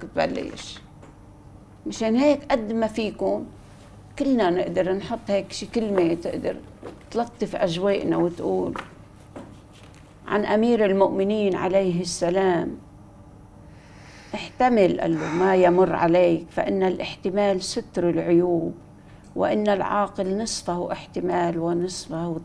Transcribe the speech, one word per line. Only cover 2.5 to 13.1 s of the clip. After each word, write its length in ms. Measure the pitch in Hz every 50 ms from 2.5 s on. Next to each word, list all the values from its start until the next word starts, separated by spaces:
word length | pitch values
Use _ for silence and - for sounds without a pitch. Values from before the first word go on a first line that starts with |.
قد 220 | 269 262 220 208 226
ما 140 | 226 226
فيكم 600 | 214 214 - 220 202 - - 196 190 - - - - - - - - - - - - - - - - - -
كلنا 320 | 277 277 262 233 208 175
نقدر 420 | 175 185 - - 175 185 180 180 190
نحط 260 | 196 202 - 233 226 - -
هيك 240 | 202 196 190 - -
شي 140 | - 214
كلمة 480 | 185 - 233 220 214 202 185 175 165 170
تقدر 420 | 170 - - - - - - - - - - - - - - - - - -
تلطف 460 | - 220 240 233 - - 220 170 -
أجوائنا 600 | - - 185 165 175 185 202 196 - - - 165
وتقول 580 | 170 165 175 170 175 - 185 190 185 180 180 - - - - - - - - - - - - - - - - - - - - - - - - - - - - - - - -
عن 160 | - 208 202
أمير 400 | - 202 214 220 240 240 220 214
المؤمنين 720 | 196 190 196 196 185 - 190 196 196 214 214 208 196 175
عليه 440 | 170 - 185 185 196 196 185 175 170
السلام: 760 | 185 175 - - - 170 175 196 196 190 175 165 - - - - - - - - - -